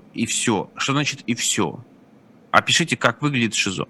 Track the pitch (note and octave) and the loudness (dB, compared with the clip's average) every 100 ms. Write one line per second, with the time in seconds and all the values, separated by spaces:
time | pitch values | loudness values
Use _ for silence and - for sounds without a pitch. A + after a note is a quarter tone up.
0 | - - A2+ - B2 G2 - - - C#3 | -8 -6 -4 0 0 0 -2 -6 -2 0
1 | C#3 - - A#2+ - - D#2+ - - - | -2 -4 -4 -2 -2 0 -2 -4 -16 -20
2 | - - - - - - - - E3 - | -20 -20 -20 -20 4 4 4 2 2 2
3 | B2 - D3 C3 A2+ - G2+ F2+ | 0 0 -2 0 0 0 -2 -2